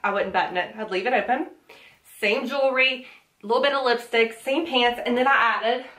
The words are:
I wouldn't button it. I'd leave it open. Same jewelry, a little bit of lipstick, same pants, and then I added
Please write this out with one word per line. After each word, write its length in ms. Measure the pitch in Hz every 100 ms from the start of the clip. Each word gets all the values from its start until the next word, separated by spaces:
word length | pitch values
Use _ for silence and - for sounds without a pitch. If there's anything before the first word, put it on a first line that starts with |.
I 80 | 202
wouldn't 200 | 196 190
button 240 | 214 - 180
it. 180 | - 214
I'd 140 | 214
leave 160 | 190 240
it 60 |
open. 360 | 226 202 269 359 - _ - - _ _ -
Same 260 | 208 247 254
jewelry, 600 | 277 269 254 262 254 - - _ _
a 40 | 208
little 160 | 247
bit 100 | 285
of 120 | 277
lipstick, 540 | 254 240 - 226 226 -
same 260 | 262 285 330
pants, 340 | 254 240 240
and 120 | 247 247
then 100 | 262
I 60 |
added 520 | 269 226 247 220 247 -